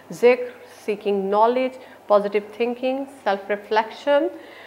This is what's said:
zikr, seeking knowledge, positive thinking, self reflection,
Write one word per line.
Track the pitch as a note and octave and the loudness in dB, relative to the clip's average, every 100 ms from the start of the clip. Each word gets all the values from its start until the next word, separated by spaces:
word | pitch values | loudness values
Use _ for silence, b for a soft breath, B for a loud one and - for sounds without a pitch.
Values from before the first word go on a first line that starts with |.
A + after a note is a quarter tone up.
| B E3 | B 2
zikr, | A#3+ B3 - - - - - | 4 4 0 -12 -20 -12 -8
seeking | G#3 G3+ G3+ F#3+ | -4 -2 -2 0
knowledge, | G3+ A3+ B3 C4 - B B - | 4 4 2 -2 -6 B B 2
positive | G#3 G3+ G#3+ G#3 - | 2 2 -4 -4 -6
thinking, | A#3 A#3+ C4 C4+ C#4 - | -4 -4 -4 -4 -8 -6
self | G#3 G3 - G3+ | -4 -4 -4 -6
reflection, | G3+ G#3+ A3 - C#4+ C#4+ F4 - B B | -2 -2 -2 -4 0 2 0 -6 B B